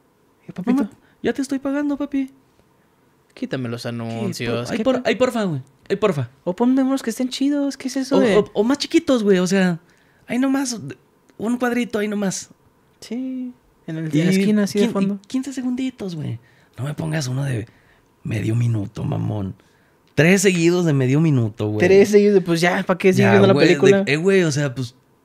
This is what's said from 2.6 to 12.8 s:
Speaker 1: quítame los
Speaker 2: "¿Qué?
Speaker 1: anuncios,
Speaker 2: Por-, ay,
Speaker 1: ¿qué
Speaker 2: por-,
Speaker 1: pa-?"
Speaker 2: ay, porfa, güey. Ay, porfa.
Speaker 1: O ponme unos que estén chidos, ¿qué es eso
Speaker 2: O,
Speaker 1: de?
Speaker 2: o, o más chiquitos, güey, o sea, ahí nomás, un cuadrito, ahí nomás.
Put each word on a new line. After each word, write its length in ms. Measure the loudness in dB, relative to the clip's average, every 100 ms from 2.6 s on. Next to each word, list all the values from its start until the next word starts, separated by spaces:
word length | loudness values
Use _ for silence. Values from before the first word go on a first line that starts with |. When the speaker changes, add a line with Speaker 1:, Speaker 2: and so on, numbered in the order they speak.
| _ _ _ _ _ _ _
Speaker 1:
quítame 340 | -14 -8 -6 -6
los 140 | -6
Speaker 2:
"¿Qué? 60 | -8
Speaker 1:
anuncios, 760 | -8 -8 -6 -6 -6 -4 -4 -4
Speaker 2:
Por-, 40 |
ay, 60 | -2
Speaker 1:
¿qué 60 |
Speaker 2:
por-, 180 | 0 0
Speaker 1:
pa-?" 60 | -2
Speaker 2:
ay, 60 | 0
porfa, 280 | -2 -2
güey. 180 | -4 -4 -8 _ _
Ay, 80 | 0
porfa. 340 | 0 0 -6 -8
Speaker 1:
O 120 | -8 -2
ponme 260 | 0 2
unos 200 | 0 -2
que 80 | -4
estén 180 | -6 -6
chidos, 480 | -2 -2 0 -2 -4
¿qué 120 | -6
es 80 | -6
eso 200 | 0 2
Speaker 2:
O, 40 |
Speaker 1:
de? 160 | 4 2
Speaker 2:
o, 140 | 0
o 100 | -2
más 140 | 0 -2
chiquitos, 440 | 0 -2 2 0
güey, 160 | 4 2
o 80 | 2
sea, 320 | 2 0 -2 -8 _ _ _ -6
ahí 120 | -2
nomás, 420 | 0 -2 -4 -8 -10 -14 _ _ _ -8
un 200 | -4 -2
cuadrito, 400 | -2 -2 -2 -4
ahí 80 | -4
nomás. 420 | -2 -4 -6 -12 _ _ _